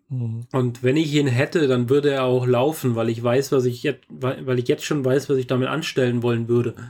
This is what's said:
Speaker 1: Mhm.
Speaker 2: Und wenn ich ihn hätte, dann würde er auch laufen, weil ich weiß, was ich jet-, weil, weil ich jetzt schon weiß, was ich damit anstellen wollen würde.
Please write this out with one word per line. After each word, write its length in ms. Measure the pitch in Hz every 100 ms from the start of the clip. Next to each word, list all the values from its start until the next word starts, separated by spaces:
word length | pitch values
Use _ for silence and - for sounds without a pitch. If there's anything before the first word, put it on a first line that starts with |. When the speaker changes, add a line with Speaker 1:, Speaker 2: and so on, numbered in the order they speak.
| -
Speaker 1:
Mhm. 380 | 127 117 117 120
Speaker 2:
Und 320 | 131 123 117
wenn 140 | 123 151
ich 160 | 156
ihn 160 | 147 131
hätte, 400 | 120 147 175 139
dann 200 | 127 120
würde 220 | 143 143
er 140 | 135
auch 220 | 127 127 123
laufen, 500 | 120 143 156 127 113
weil 140 | 113
ich 120 | 113
weiß, 300 | 120 127 135
was 120 | 139
ich 180 | 123 120
jet-, 240 | 151 - -
weil, 360 | 147 127 139 135
weil 120 | 123
ich 80 | 123
jetzt 180 | 147
schon 200 | - 151
weiß, 240 | 127 131 -
was 80 | 135
ich 100 | 123
damit 220 | 127 131
anstellen 540 | 139 - 143 123 120
wollen 260 | 120 117 117
würde. 260 | 120 120 -